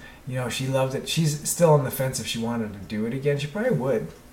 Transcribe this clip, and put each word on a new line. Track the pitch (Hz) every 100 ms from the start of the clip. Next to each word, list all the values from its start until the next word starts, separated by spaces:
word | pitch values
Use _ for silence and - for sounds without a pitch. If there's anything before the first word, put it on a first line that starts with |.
| - - -
You | 127
know, | 110
she | - 131
loved | 135 131 131
it. | -
She's | 160 156 147 -
still | - 170
on | 147
the | 127
fence | - 131 127
if | 120
she | 117
wanted | 113 117 107
to | 98
do | 90 107 113
it |
again. | 135 143 139
She | 147
probably | 208 247
would. | 160 131 220 160 - -